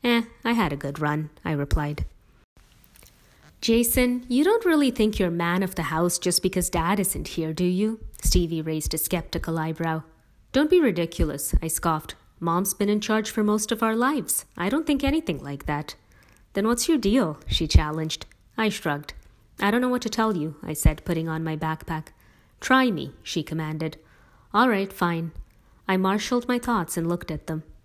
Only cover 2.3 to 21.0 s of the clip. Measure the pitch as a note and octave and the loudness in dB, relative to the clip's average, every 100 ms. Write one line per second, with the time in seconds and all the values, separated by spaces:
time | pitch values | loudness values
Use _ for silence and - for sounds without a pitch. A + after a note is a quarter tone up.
2.3 | _ _ _ - _ _ _ - _ _ | _ _ _ -20 _ _ _ -20 _ _
3.3 | _ - _ - A3+ A#3 B3+ B3 B3 B3 | _ -20 _ 2 2 4 2 2 0 0
4.3 | B3 D4+ A4+ G#4+ D#4 C#4 B3+ A3 G#3+ F#3 | 2 4 4 4 4 2 2 0 2 0
5.3 | E3+ E3+ F3+ F#3+ F#3 D#3 D#3+ F3 - F3+ | 0 0 0 0 -2 -2 2 0 0 0
6.3 | F3 F#3 F#3+ F3 E3+ E3 G3+ F#3 - D3 | 0 0 -2 -2 0 0 0 0 -2 -6
7.3 | - D#3+ D#3+ F3+ F#3 G#3+ A3+ - - - | -4 -4 0 0 2 0 -2 -10 -4 2
8.3 | - E3+ E3 D#3+ D#3+ - D#3+ - F3+ D#3+ | 4 2 -2 -4 -4 -4 -4 -2 -4 -4
9.3 | E3 - E3 D#3+ D#3+ E3 D#3+ - _ _ | -6 -4 -4 -4 -2 -2 -4 -6 _ _
10.3 | _ _ C4 D4+ F4+ C#4+ E3+ E3 - D#3+ | _ _ 0 4 6 6 2 -2 0 0
11.3 | D3 - - E3 - E3+ D#3 - - _ | 0 0 0 2 -2 0 0 -4 -16 _
12.3 | _ E3+ E3+ F#3+ - G3+ G#3 - G#3+ G#3+ | _ 0 0 0 0 2 2 2 0 0
13.3 | - G#3 G#3+ G#3+ A3+ A3+ A3 B3 D4 F#3+ | 0 2 2 0 0 0 2 0 0 -2
14.3 | - - - F3+ C4+ D#4+ C#4 C#4 D4+ D#4+ | -4 -6 -4 -2 0 0 0 2 0 0
15.3 | D3 C#3 C#3+ - D3 D3 - _ - - | -6 -6 -10 -4 -6 -6 -14 _ -20 -20
16.3 | _ _ - G#3+ A#3+ - D#4+ G3+ A#3+ F3+ | _ _ -2 0 0 2 2 4 2 2
17.3 | D#3 - - D#3 - D3+ D#3 D#3+ - - | -4 -4 -2 4 4 4 -2 -4 -6 -12
18.3 | - _ - A3 G#3 E3+ D3 D3+ - - | -20 _ -2 0 0 -2 -4 -6 -16 -18
19.3 | _ _ - G3+ A3+ B3+ B3 A3+ - A3 | _ _ -2 2 2 2 0 -2 0 0
20.3 | F#3 D3+ D3+ - D#3 - D#3 | 0 -4 -6 -10 2 2 2